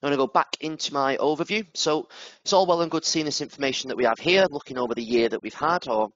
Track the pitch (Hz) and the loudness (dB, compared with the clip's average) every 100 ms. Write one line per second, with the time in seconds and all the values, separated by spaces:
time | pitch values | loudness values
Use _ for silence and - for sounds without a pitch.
0 | 143 143 131 175 147 - 156 156 - 143 | 0 0 2 2 0 -4 -8 -6 -6 0
1 | 135 135 139 151 165 208 214 - - 156 | 0 2 0 0 -2 -4 -4 -4 0 0
2 | - - - - - 196 185 170 165 160 | -2 -14 -20 -12 2 2 4 2 2 -2
3 | - 165 151 143 143 - 139 131 131 117 | -2 -2 -2 -4 -8 -4 -4 -4 -6 0
4 | 120 113 156 190 185 143 - 127 123 117 | 2 2 2 4 4 0 -10 -4 -2 -4
5 | 113 120 117 110 107 - 151 175 139 110 | 0 2 2 0 -8 -4 -2 -2 0 0
6 | 107 | 0